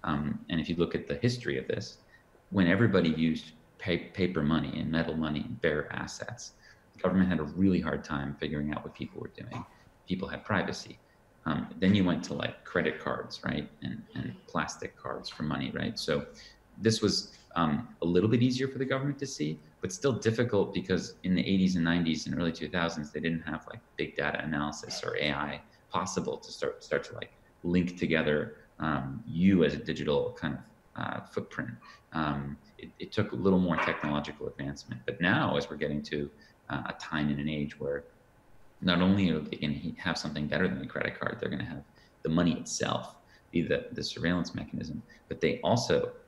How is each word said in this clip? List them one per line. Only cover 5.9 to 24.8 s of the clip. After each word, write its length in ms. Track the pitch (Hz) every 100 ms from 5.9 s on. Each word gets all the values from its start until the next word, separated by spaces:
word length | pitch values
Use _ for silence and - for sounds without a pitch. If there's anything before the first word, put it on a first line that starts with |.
assets, 640 | - - - - - - - - - _
the 60 | -
government 280 | 92 90 92
had 100 | 82
a 40 |
really 360 | 76 82 98 90
hard 240 | 73 71
time 320 | - 71 69 71
figuring 340 | 76 76 73
out 100 | 73
what 100 | - -
people 260 | - -
were 100 | - -
doing. 280 | - - - - - _ _
People 200 | 92 -
had 160 | 78
privacy. 540 | - 101 - - - - _ _ _ _ -
Um, 220 | 73 - -
then 160 | 92 104
you 80 |
went 200 | 90 78 -
to, 80 |
like, 320 | 71 - - -
credit 340 | 90 78 -
cards, 400 | - 60 - - -
right? 240 | 71 73 -
And, 180 | - - - -
and 180 | - - -
plastic 500 | - 78 - - -
cards 320 | 67 - -
for 140 | -
money, 280 | 76 69 65
right? 240 | - - -
So 280 | - 76 - - - - _ -
this 220 | 110 110
was, 360 | 104 - - - - 85
um, 320 | 80 73 - -
a 40 | 85
little 240 | 87 104
bit 120 | 120
easier 260 | 127 123 131
for 120 | 127
the 60 | 131
government 340 | 135 143 143
to 80 | 139
see, 320 | - 151 156 - _
but 100 | -
still 200 | - 139
difficult 640 | 107 - 110 120 101 98
because 420 | 92 - 92 - -
in 120 | 90 92
the 60 |
eighties 340 | - 98 92 90
and 100 | 82
nineties 400 | 87 82 76 76
and 120 | 73
early 140 | 85
two 160 | 80 76
thousands, 440 | 90 85 80 73
they 80 | -
didn't 220 | 82 82
have, 240 | 80 76 -
like, 120 | - _ -
big 200 | 78 -
data 260 | 71 76
analysis 580 | 76 73 73 -